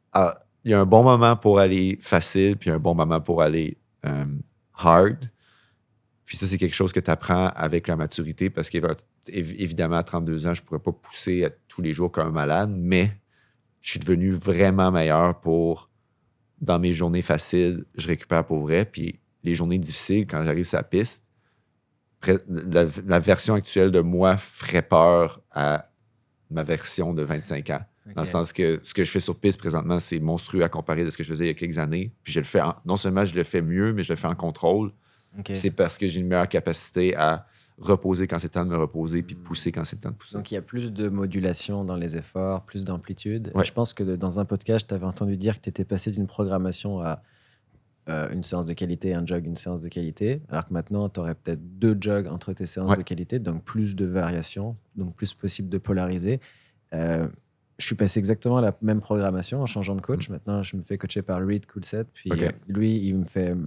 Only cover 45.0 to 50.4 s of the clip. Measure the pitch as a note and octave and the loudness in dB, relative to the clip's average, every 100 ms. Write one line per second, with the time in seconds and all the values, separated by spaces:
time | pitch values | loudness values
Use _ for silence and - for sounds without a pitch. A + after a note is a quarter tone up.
45 | F#2 - G2+ F#2+ G#2 G#2 G#2+ F#2+ F2+ F#2+ | -6 -4 -4 -2 -2 -4 -6 -6 -4 -4
46 | A2 G2 F#2+ - G2 F#2+ F#2 F2+ G2+ F#2+ | -4 -4 -4 -2 -2 0 -2 -4 -6 -4
47 | E2 D#2 _ _ _ _ _ _ _ _ | -4 -6 _ _ _ _ _ _ _ _
48 | - D#2 D2+ F2+ E2+ F2 E2 E2 F2+ E2+ | -8 -6 -4 -6 -4 -4 -6 -6 -6 -4
49 | F#2+ F2 E2+ F2 E2 E2 F2+ F2 E2+ F2+ | -4 -4 -2 -4 -6 -8 -8 -8 -8 -8
50 | D#2+ - G#2+ D3 | -8 -4 -4 -4